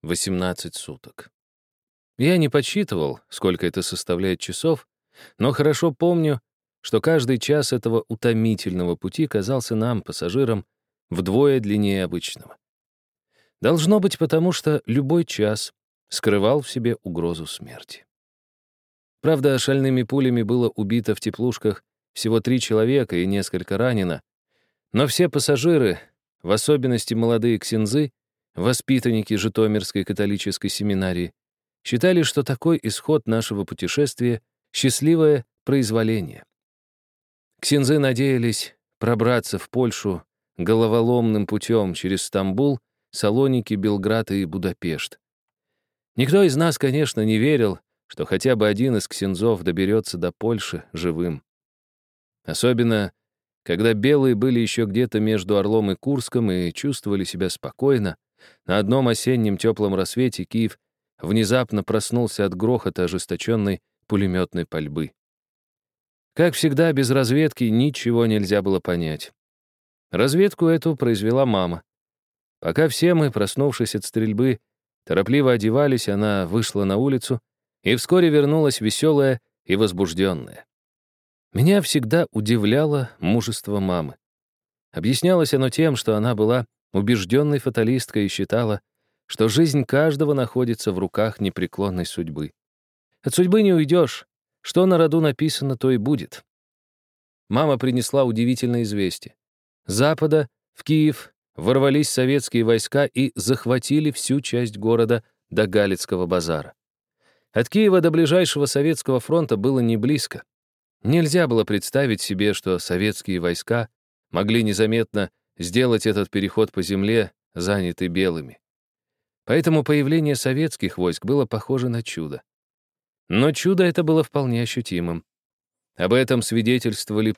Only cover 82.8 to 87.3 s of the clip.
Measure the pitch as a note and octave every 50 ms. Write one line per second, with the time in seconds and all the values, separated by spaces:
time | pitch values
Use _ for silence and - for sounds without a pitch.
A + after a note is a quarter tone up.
82.8 | D#3 D3+ D3 C#3+ C3 - - _ - F2 G#2+ A#2+ - - G#2+ - - G2+ G#2 G2+
83.8 | F#2+ F#2+ F2+ F2 D#2+ C#2+ - - _ _ _ _ _ _ _ _ _ _ _ _
84.8 | _ _ - E2 E2+ A2 C3+ - - F3 F#3 F3 D#3 - - C3+ C3+ B2+ - -
85.8 | E3 D#3+ C3+ A#2 - - A2 G#2+ G#2+ B2 A#2+ G2+ G#2+ A2 A#2+ B2+ A#2 - _ _
86.8 | _ _ - F#2+ G2+ G#2 B2 A2 F#2+ F2